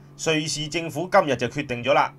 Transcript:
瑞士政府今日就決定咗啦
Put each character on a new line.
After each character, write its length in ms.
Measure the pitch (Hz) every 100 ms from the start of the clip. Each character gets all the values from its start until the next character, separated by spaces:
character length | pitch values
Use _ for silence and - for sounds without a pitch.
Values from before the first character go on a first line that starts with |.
| - -
瑞 220 | 165 156 156
士 220 | 151 151
政 200 | 170 170
府 220 | 131 180
今 100 | 196 156
日 100 | 123
就 120 | 120
決 180 | 143 143
定 180 | 120
咗 100 | 120
啦 200 | 151 123